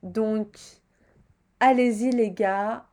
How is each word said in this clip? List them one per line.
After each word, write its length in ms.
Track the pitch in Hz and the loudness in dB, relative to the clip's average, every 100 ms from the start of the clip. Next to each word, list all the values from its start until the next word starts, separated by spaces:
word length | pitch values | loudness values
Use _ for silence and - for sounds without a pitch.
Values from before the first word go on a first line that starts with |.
Donc, 560 | 185 180 220 214 208 - - - _ _ _ _ _ _ _ _ | -10 -4 -2 -2 -6 -12 -20 -20 _ _ _ _ _ _ _ _
allez-y 500 | 254 254 247 214 247 | 4 4 2 0 -2
les 200 | 254 214 | 0 -2
gars 560 | 180 202 196 208 233 - | 0 -4 -2 -4 -8 -14